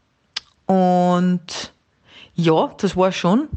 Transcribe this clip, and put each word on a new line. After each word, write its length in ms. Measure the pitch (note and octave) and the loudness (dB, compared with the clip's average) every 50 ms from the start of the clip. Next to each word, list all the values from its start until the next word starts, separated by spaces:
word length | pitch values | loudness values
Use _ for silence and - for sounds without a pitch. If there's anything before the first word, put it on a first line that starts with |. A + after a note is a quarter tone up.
| _ _ _ _ _ _ _ - _ _ _ _ _ - | _ _ _ _ _ _ _ -18 _ _ _ _ _ 0
Und 1080 | F#3+ F#3+ F#3 F3+ F3+ F3+ F3+ F3+ F3+ F3 F3+ F3+ F3+ F3+ E3 - - - - - _ _ _ _ _ _ _ _ - - - - - | 0 2 2 2 2 2 2 2 2 2 2 0 -2 -2 -4 -10 -14 -14 -14 -14 _ _ _ _ _ _ _ _ -20 -20 -20 -18 -6
ja, 400 | - E3 E3 D#3+ D#3+ B3+ C#4+ - - | -2 0 2 2 2 0 -2 -4 -6
das 180 | - F#3+ F3 | -6 -4 -2
war 160 | F3+ F#3 F#3+ | 0 0 0
schon 360 | F#3 - - F3 G3 B3+ D#4 D4 - | 0 -2 -2 0 0 0 -2 -4 -8